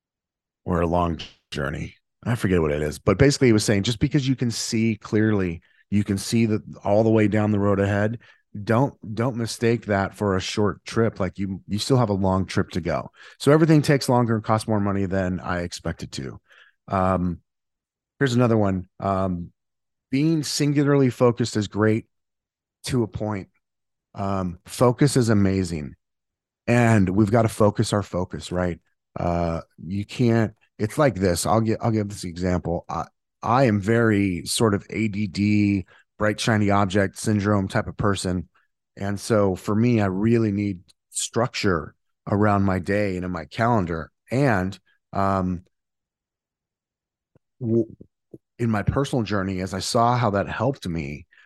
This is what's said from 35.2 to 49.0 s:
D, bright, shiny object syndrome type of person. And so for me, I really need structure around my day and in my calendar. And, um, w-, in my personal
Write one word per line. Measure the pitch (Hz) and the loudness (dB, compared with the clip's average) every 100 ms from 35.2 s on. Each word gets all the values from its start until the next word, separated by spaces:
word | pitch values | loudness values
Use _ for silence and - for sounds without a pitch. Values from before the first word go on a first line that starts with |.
| 104 | -6
D, | 78 101 104 101 98 - _ _ - | -2 2 2 2 0 -4 _ _ -2
bright, | 107 104 | -2 0
shiny | - 107 101 | 0 2 4
object | 101 101 101 98 - | 2 2 0 0 -2
syndrome | 113 107 101 104 95 | -2 0 2 0 0
type | 110 92 | -4 -4
of | - | -2
person. | 107 98 95 90 85 _ _ _ _ - | -2 0 -2 -4 -6 _ _ _ _ -10
And | 98 101 | -8 -8
so | - 110 98 90 | 0 2 2 -2
for | - 107 | -2 0
me, | 123 113 | 2 2
I | 101 | 0
really | 92 113 117 110 | 0 0 2 0
need | 101 101 90 - _ _ | -2 -4 -6 -14 _ _
structure | - - 120 120 - 104 82 73 - _ _ - | -10 -6 -2 -2 -2 0 -2 -4 -16 _ _ -4
around | 101 104 101 | 0 2 2
my | 98 92 | 0 -2
day | 85 101 101 92 | -2 -2 -2 -4
and | |
in | 92 | -6
my | 87 76 | -8 -10
calendar. | - 117 117 87 80 73 _ _ | -2 2 2 0 -6 -8 _ _
And, | 123 143 98 95 - _ _ _ | 0 2 0 -2 -8 _ _ _
um, | 101 98 95 92 90 - _ _ _ _ _ _ _ _ _ _ _ _ _ _ _ _ _ _ _ | -2 0 0 -2 -4 -10 _ _ _ _ _ _ _ _ _ _ _ _ _ _ _ _ _ _ _
w-, | 117 113 - - - _ _ - _ - | -2 0 -2 -10 -20 _ _ -20 _ -6
in | 120 | -2
my | 107 | 0
personal | 95 135 | 0 -2